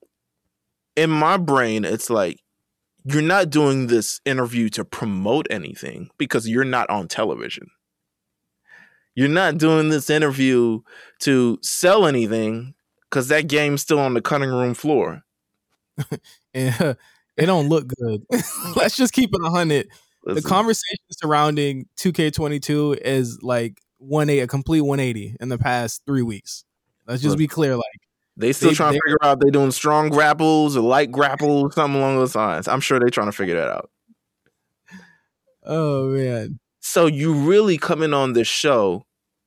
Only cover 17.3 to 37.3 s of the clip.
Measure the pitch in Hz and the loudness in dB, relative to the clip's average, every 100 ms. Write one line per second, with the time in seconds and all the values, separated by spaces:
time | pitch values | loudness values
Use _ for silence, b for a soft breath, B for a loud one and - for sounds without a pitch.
17.3 | - 165 180 143 160 127 - 120 104 - | -2 2 2 2 0 -2 -6 -4 -6 -2
18.3 | 156 - - 175 170 - - 254 - 226 | -4 -4 -10 -6 0 0 2 0 2 0
19.3 | 202 165 175 165 143 - b b b - | 0 -2 0 2 0 -2 b b b -6
20.3 | 104 - 190 226 220 - 185 _ - 156 | -4 0 2 2 0 -4 -12 _ -6 0
21.3 | 147 151 147 143 131 - - 185 170 156 | 2 2 0 -2 -4 -10 -4 -2 0 0
22.3 | 143 151 147 - 147 147 139 127 135 123 | -2 -4 -4 -2 0 0 -2 -2 0 -2
23.3 | 117 123 120 117 - _ _ 135 151 147 | -4 -4 -2 -4 -8 _ _ -4 0 2
24.3 | 143 123 139 143 160 143 139 131 113 104 | 2 0 -4 0 0 2 0 -2 -4 -8
25.3 | 113 123 120 127 123 113 - - 135 117 | -10 -6 -2 -2 -2 -4 -8 -4 -2 -2
26.3 | 98 - - - _ _ _ - 123 143 | -6 -12 -18 -18 _ _ _ -10 -4 0
27.3 | 151 147 160 147 123 117 - _ _ _ | 0 0 0 0 0 -4 -10 _ _ _
28.3 | - 113 139 165 156 156 143 151 147 147 | -4 -2 2 2 4 2 2 2 2 4
29.3 | 135 139 143 135 127 151 151 156 147 151 | 4 4 4 2 0 2 2 2 4 4
30.3 | 151 160 156 151 135 117 135 135 127 143 | 4 4 4 2 2 2 2 2 0 0
31.3 | 143 147 143 143 - 147 139 135 131 127 | 0 0 2 0 0 0 0 2 2 0
32.3 | 113 107 80 - 131 - 131 120 - 104 | 0 -2 -2 -2 -2 2 2 2 0 -2
33.3 | 104 92 85 67 50 - _ _ _ _ | -2 -2 -2 -2 -6 -10 _ _ _ _
34.3 | _ _ _ _ _ _ 190 B B B | _ _ _ _ _ _ -20 B B B
35.3 | _ _ _ - 160 151 139 135 135 131 | _ _ _ -8 -4 -2 -2 -2 -2 -2
36.3 | 117 107 107 _ _ - 185 165 143 160 | -4 -6 -12 _ _ -2 2 2 2 0